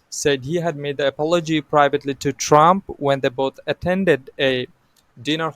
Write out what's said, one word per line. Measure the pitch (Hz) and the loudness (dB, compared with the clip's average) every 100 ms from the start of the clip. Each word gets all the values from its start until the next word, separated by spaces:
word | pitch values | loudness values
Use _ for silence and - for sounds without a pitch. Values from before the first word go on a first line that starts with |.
| _ - | _ -4
said | 151 139 | -2 -2
he | 127 170 165 | -2 -4 -4
had | 143 | -6
made | 143 139 | -8 -2
the | 139 | -2
apology | - 156 175 160 156 - | -2 0 0 0 -2 0
privately | 151 143 - 143 135 | 2 2 0 -4 -4
to | 143 | -6
Trump | - - 151 156 196 - - 139 | -4 4 6 6 4 -2 -6 -2
when | 139 | 0
they | 135 127 | -2 -2
both | 135 - - | -4 -4 -8
attended | 143 170 185 185 135 - - 135 | -6 -2 -2 0 0 -2 -4 -2
a | 127 123 _ _ _ _ - 123 | -2 -6 _ _ _ _ -12 -6
dinner | 156 160 | -4 -4